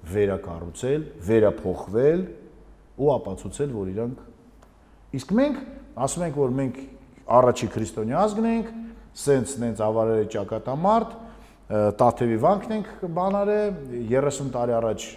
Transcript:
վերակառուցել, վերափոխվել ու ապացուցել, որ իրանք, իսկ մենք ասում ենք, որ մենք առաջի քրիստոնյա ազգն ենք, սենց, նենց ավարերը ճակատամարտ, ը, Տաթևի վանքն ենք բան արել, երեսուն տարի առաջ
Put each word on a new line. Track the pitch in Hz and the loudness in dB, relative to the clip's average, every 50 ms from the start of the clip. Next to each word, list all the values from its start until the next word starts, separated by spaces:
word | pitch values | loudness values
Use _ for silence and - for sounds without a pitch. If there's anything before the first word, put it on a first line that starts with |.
| - | -10
վերակառուցել, | 80 92 107 104 98 95 92 - 90 85 85 85 85 82 - - 127 143 156 156 151 - | -4 0 0 2 2 0 -4 -6 -10 -12 -10 -12 -12 -10 -6 -2 -2 -2 -2 -2 -8 -14
վերափոխվել | - 85 90 113 113 107 101 - - - 95 87 - - - 95 113 131 147 165 180 185 - - - - - - - - - - - - - - | -10 0 4 4 6 6 6 4 2 -4 -4 -4 -4 -6 -4 0 2 4 4 4 2 -2 -6 -10 -18 -20 -20 -20 -20 -20 -20 -20 -20 -20 -20 -8
ու | - 135 147 | 0 2 2
ապացուցել, | 135 113 - 98 95 90 - 101 - - 143 147 123 | 2 2 -2 -6 -10 -10 -10 -14 -6 -6 -6 -4 -4
որ | 107 98 95 | -6 -6 -4
իրանք, | 95 104 117 120 131 - - - - _ - - - - - - _ _ _ _ - - - - - | -4 -4 -6 -6 -8 -10 -16 -20 -20 _ -20 -20 -20 -20 -20 -20 _ _ _ _ -20 -20 -18 -10 -10
իսկ | 135 - - 185 | -10 -4 0 2
մենք | 233 277 294 269 - - - - - - - - | 2 2 2 0 -4 -8 -14 -16 -18 -20 -16 -6
ասում | 113 123 139 - 170 175 | -4 -4 -2 -2 -2 -4
ենք, | 170 139 147 | -4 0 0
որ | 143 127 127 | 0 2 2
մենք | 135 139 127 - - - - - - - - - - - | 0 -2 -2 -4 -8 -14 -18 -18 -20 -20 -20 -20 -20 -2
առաջի | - 113 123 127 123 117 - - 104 | 4 6 8 8 8 4 2 -2 -4
քրիստոնյա | - 110 110 107 - 113 107 110 127 165 202 | -2 -4 -4 -4 -4 -6 -4 -2 0 2 2
ազգն | 214 208 214 226 226 | 2 2 0 0 0
ենք, | 226 226 208 - 226 - 226 - - - - - - | 0 -2 -2 -6 -10 -12 -14 -14 -16 -18 -20 -20 -16
սենց, | - - 143 143 131 113 - - | -6 2 4 4 4 4 -2 -4
նենց | - 120 117 110 107 107 | -4 -2 -4 -2 0 0
ավարերը | 107 110 113 113 113 113 110 107 - | 2 2 2 2 4 4 2 2 0
ճակատամարտ, | - 107 101 92 110 110 - 123 131 147 170 196 220 233 220 226 - | -2 -4 -4 -4 -6 -6 -4 -4 -4 0 2 4 4 4 2 -2 -8
ը, | - - - - - - - - _ - - 107 107 104 104 101 | -16 -18 -18 -20 -20 -20 -20 -20 _ -10 -2 0 2 2 2 4
Տաթևի | - 127 120 - - 123 117 113 110 | 4 4 4 4 2 0 0 2 4
վանքն | 120 165 202 196 - - 220 | 4 4 4 2 0 -4 -6
ենք | 214 190 - - - - 175 | -6 -6 -8 -10 -10 -8 -6
բան | 165 175 185 196 196 202 | -2 -2 0 0 0 0
արել, | 202 202 208 208 208 208 196 160 139 127 123 120 120 | 0 2 2 0 0 -2 -4 -6 -10 -10 -8 -8 -2
երեսուն | 110 120 131 139 143 139 - 143 135 | 0 2 2 2 2 -2 -2 -6 -4
տարի | 120 123 120 120 117 | -2 -2 0 2 2
առաջ | 117 113 113 107 95 - - - | 2 2 0 -2 -2 -6 -14 -14